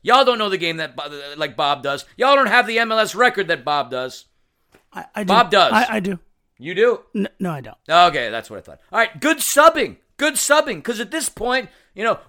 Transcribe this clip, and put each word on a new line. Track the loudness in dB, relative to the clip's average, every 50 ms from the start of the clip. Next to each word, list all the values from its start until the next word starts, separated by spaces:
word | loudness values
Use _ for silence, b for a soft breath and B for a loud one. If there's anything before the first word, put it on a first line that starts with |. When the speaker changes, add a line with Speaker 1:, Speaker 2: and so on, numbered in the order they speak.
| -2
Speaker 1:
Y'all | 2 2 4 4
don't | 2 0 0
know | -2 -4
the | -4 -4
game | -4 -4 -4 -6
that | -8 -10 -10
Bo-, | -12 -12 -12 -12 -14 -16 -14 -10
like | -6 -6 -6 -4
Bob | -2 0 0 0 -2 -2
does. | -4 -6 -6 -8 b b
Y'all | b 2 4 4
don't | 4 4
have | 4 4 2 2
the | 2 0 -2
M | 0 0 0
L | 0
S | 0 0 0
record | 2 2 2 2 0 -2 -2
that | -4 -4 -2
Bob | -2 -2 -2 -2 -4
does. | -6 -8 -8 -8 -10 -14 -20 _ _ _ _ _ _ _ _ _ _ _ _ _ -16
Speaker 2:
I, | -16 -16 -12 -10
I | -6 -2
do. | 2
Speaker 1:
Bob | 4 4 4 4
does. | 4 4 4 4 4
Speaker 2:
I, | 2 2 0 -2
I | -4
do. | -4 -4 -6 -8 _ _ _ _ _ _ _ -16
Speaker 1:
You | -12 -8 -2
do? | 0 2 2 0 -2 -6 _ -6
Speaker 2:
N-, | -6 -6 -6 _ -8
no, | -8 -8
I | -8 -8 -12
don't. | -16 -20 _ _ 2
Speaker 1:
Okay, | 4 6 6 6 4 0 -4 -4
that's | -6 -8 -8 -10
what | -14 -16
I | -18
thought. | -18 -20 -20 _ _ -2
All | -2
right, | -2 -2 -4 -4
good | -2 -2 0 0
subbing. | -2 0 4 6 6 6 6 4 0 -4 -6 -12 _ _ _
Good | -4 -2 -2 -2
subbing, | 0 0 2 2 0 0 -4 -10 -8 -8
'cause | -8 -8 -8
at | -8 -8 -8
this | -8 -8 -8
point, | -8 -8 -6 -4 -2 -2 -4 -6 b b b b b
you | -6 -2
know, | -2 -2 -4 -6